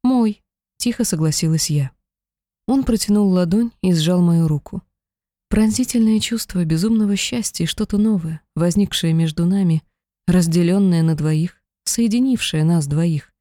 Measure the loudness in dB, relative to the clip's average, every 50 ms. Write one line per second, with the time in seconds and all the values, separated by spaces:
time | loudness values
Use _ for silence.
0 | 0 0 0 0 0 -2 -4 _ _ _ _ _ _ _ _ _ -6 -6 -2 -2
1 | -2 -2 -2 0 0 -2 0 -2 -2 0 0 -2 -2 -2 -2 -2 -2 -4 _ _
2 | _ _ _ _ _ _ _ _ _ _ _ _ _ -2 0 0 2 0 -2 -2
3 | 0 0 2 2 2 2 2 2 2 2 0 0 -2 -2 _ _ 0 0 0 2
4 | 2 0 2 2 2 4 4 2 2 0 -2 -4 _ -10 -14 -14 _ _ _ _
5 | _ _ _ _ _ _ _ _ _ _ 0 2 2 2 0 -2 -4 -2 0 0
6 | 2 2 2 0 0 -4 -6 -8 -8 -6 -4 -4 -2 0 0 0 0 0 0 0
7 | 0 0 0 -2 -4 -4 -6 -6 -6 -6 -6 -4 -4 -4 -4 -6 -4 -2 0 0
8 | 0 0 0 -2 -2 -6 -10 -10 _ _ _ -2 0 0 2 0 0 0 -2 -4
9 | -2 0 0 0 0 0 -2 -2 0 0 0 2 2 2 0 0 _ _ _ _
10 | _ _ _ _ _ 2 2 2 2 2 2 2 2 2 2 2 2 2 2 2
11 | 2 0 0 0 -2 -2 0 0 -2 -4 _ _ _ _ _ _ _ -6 -2 0
12 | 0 0 2 0 0 0 0 -2 -2 -4 -2 0 2 2 2 2 0 0 -2 0
13 | 0 0 0 -2 -6 _ _ _